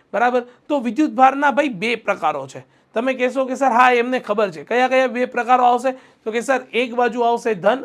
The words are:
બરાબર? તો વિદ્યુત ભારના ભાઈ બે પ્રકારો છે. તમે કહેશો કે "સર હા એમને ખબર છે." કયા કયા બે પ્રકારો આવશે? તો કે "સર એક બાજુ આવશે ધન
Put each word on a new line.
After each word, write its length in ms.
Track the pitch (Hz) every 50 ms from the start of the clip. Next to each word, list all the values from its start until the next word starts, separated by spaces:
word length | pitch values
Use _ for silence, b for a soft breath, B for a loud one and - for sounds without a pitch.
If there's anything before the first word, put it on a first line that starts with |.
| b b -
બરાબર? 280 | 196 233 247 247 254
તો 380 | 240 - - _ _ - 302 285
વિદ્યુત 300 | 226 247 214 247 311 294
ભારના 420 | 220 220 262 269 269 277 294 285
ભાઈ 180 | - 226 294 294
બે 260 | 240 170 185 233 240
પ્રકારો 520 | 214 220 - 196 185 170 156 151 143 135 135
છે. 340 | - 135 123 _ _ _ _ _ -
તમે 200 | 220 233 262 262
કહેશો 320 | - 247 247 226 277 262
કે 100 | 247 262
"સર 100 | - 277
હા 260 | 262 226 233 254 254
એમને 280 | 254 240 233 254 254 247
ખબર 320 | - - 208 214 220 196
છે." 120 | 160 160 143
કયા 240 | - 220 247 254 254
કયા 200 | 254 262 262 254
બે 180 | 220 247 247
પ્રકારો 380 | 240 247 240 233 220 254 247 247
આવશે? 280 | 247 240 240 226 262
તો 400 | 262 262 - - _ _ - 226
કે 100 | 214 233
"સર 200 | 226 - 262 254 - - -
એક 220 | 220 254 247 226
બાજુ 260 | 240 247 240 214 247
આવશે 320 | 233 233 233 233 - 233 226
ધન 300 | 180 160 196 233 269 -